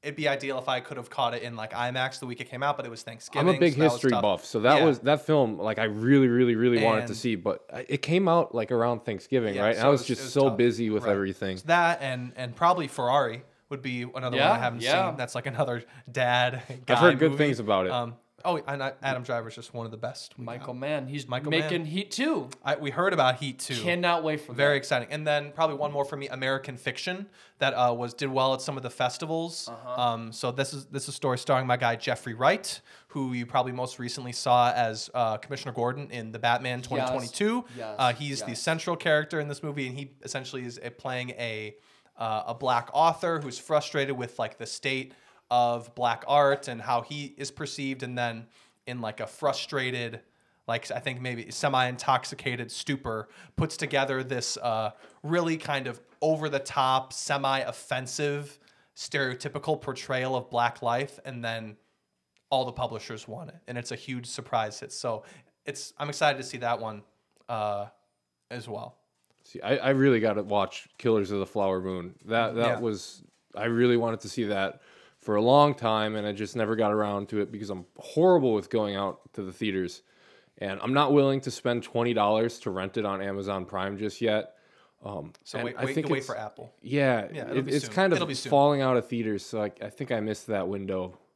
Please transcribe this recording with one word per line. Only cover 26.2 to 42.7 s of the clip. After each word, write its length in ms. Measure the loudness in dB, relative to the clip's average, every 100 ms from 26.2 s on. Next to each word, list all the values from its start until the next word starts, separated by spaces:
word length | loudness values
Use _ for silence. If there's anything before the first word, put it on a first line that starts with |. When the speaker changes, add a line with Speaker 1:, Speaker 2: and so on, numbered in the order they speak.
| -8
Speaker 1:
American 480 | -4 0 -2 -4 -6
Fiction, 500 | -6 -4 -6 -6 -8 _ -20 _
that, 140 | 0
uh, 200 | 4 2
was, 200 | 2 -4
did 160 | -4 -2
well 240 | 2 2
at 80 | 2
some 160 | -4 -6
of 60 |
the 60 | -8
festivals. 800 | -2 -2 -2 -6 -4 -4 -8 -12
Speaker 3:
Uh-huh. 340 | -12 -8 0
Speaker 1:
Um, 300 | 0 0 -6
so 200 | -6 -6
this 200 | -2 -4
is, 120 | -4 -10
this 180 | -10
is 60 | -10
a 40 |
story 240 | -4 -2 -2
starring 300 | 2 0 2
my 80 | 0
guy 220 | 2 0
Jeffrey 380 | -2 -4 -6 2
Wright, 440 | 4 4 -2 -12 _ -20 _
who 240 | -6 -4
you 120 | -4 -2
probably 280 | 0 0
most 260 | -2 -6 -6
recently 320 | -8 -8 -10
saw 400 | -4 4 6 6
as, 380 | 4 0 -2 -6
uh, 220 | 0 0 0
Commissioner 360 | -6 -10 -6
Gordon 360 | -2 -2 -2 -8
in 200 | -10 -8
the 80 | -2
Batman 400 | 2 2 0 -4
Speaker 3:
Yes. 80 | -4
Speaker 1:
twenty 180 | -2 0
twenty-two. 540 | -2 -4 0 0 0 -4 -10
Speaker 3:
Yes. 200 | -10 0
Speaker 1:
Uh, 140 | 2
he's 300 | 2 -4 -6
the 60 | -6
Speaker 3:
Yes. 100 | -4
Speaker 1:
central 340 | -2 -2 -2 -2
character 460 | 2 2 2 -4
in 80 | -4
this 120 | -6
movie, 260 | -8 -4 -6
and 100 | -6
he 140 | -12 -12
essentially 400 | -8 -8 -8 -8
is 160 | -10 -10
a, 100 | -12
playing 400 | -10 -6 -4 -6
a, 440 | -6 -6 -6 -8 -14 _ _ _ -8
uh, 260 | -4 -2 -4
a 60 | -4
black 340 | 2